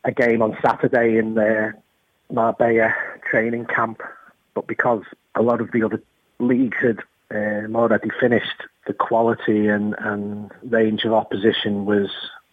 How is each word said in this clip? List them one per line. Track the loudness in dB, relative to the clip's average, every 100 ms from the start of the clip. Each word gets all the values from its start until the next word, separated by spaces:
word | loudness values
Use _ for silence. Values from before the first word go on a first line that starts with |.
a | -2
game | 2 2 4
on | 0 2
Saturday | 0 2 2 4 4 2
in | 2
the | 2 2 2 -2 -6 _ _ _ _ _
Marbella | 0 0 2 4 4 4 0 -6 -8 -2
training | 0 0 -2
camp, | -2 -2 -2 -4 -16 -18 -20 _ _
but | -8
because | -6 -4 -2 -2 -4 -20 _
a | -2
lot | 0 0
of | -2
the | -2
other | -2 -6 _ _ _ _
leagues | 0 0 0 0
had | -2 -2 -10 _ _
um, | -6 -4 -4 -4
already | 0 2 0 -2 -2
finished, | 2 2 0 -12 -16 _ -10
the |
quality | -4 0 2 2 2 0 2 2
and, | 2 -2 -4
and | -6 -6 -6 -10 -12 -16
range | -2 2 2 2
of | 2
opposition | 0 0 0 2 2 -2 -2
was | 2 0 0 -6 -14 -16 _